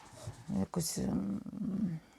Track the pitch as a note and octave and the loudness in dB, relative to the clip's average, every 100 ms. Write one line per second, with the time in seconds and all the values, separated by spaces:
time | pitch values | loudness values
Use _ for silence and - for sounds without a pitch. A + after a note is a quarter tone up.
0 | - - - - - G3+ F#3+ - D#3+ - | -18 -12 -10 -8 -2 0 2 2 0 2
1 | - - G3 G3+ - - G#3 G3 F#3 D#3+ | 2 2 2 0 -4 -4 0 2 2 0
2 | - | -6